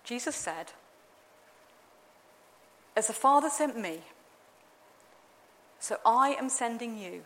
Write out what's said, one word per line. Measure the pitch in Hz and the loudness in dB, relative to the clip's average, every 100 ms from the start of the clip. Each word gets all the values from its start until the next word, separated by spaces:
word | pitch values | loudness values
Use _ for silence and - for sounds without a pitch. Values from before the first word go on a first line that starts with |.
Jesus | - 240 - | -8 -6 -6
said, | - - 165 175 - - - - - - - - - - - - - - - - - - - - - - - | -6 -8 -8 -12 -18 -20 -20 -20 -20 -20 -20 -20 -20 -20 -20 -20 -20 -20 -20 -20 -20 -20 -20 -20 -20 -4 -2
"As | 214 | -2
the | |
Father | 220 262 285 302 | 2 6 6 4
sent | 294 302 233 | 0 -2 -2
me, | 185 165 - - - _ - _ - _ - - - - - - - - - - | -6 -8 -14 -20 -20 _ -20 _ -20 _ -20 -20 -20 -20 -20 -20 -20 -20 -20 -14
so | - 214 | -8 2
I | - 240 269 | 4 6 4
am | 285 262 | 2 -4
sending | - 233 233 240 214 | -2 -4 -4 -8 -10
you. | 185 175 | -12 -12